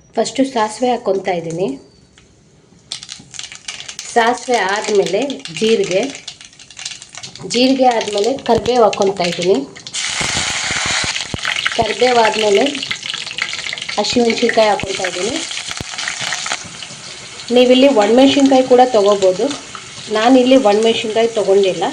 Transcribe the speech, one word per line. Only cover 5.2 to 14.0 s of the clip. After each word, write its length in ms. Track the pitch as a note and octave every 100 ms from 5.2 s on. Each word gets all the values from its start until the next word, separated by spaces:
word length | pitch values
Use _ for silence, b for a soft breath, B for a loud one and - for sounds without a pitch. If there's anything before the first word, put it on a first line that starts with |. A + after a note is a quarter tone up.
| C#4 C4+ - D#3+
ಜೀರಿಗೆ, 420 | A3 A3 F3+ F#3 C4+ - - - - - - - - - - - - - F#3
ಜೀರಿಗೆ 380 | A#3 C4 C4 B3+
ಆದಮೇಲೆ 520 | A3+ G#3 G#3 G#3 C#4
ಕರಿಬೇವು 460 | - A#3 - B3
ಹಾಕ್ಕೊತಾ 400 | G#3 - G3 F#3+
ಇದ್ದೀನಿ. 320 | F3 E3+ F3 A3 C#4+ - - - - - - - - - - - - - - - - - - - - -
ಕರಿಬೇವು 400 | A3 G3+ B3 A#3+
ಆದಮೇಲೆ 680 | A3 G#3+ G#3+ G3+ C#4 C#4 - - - - - - - - - - -
ಹಸಿಮೆಣ್ಸಿನ್ಕಾಯಿ 680 | -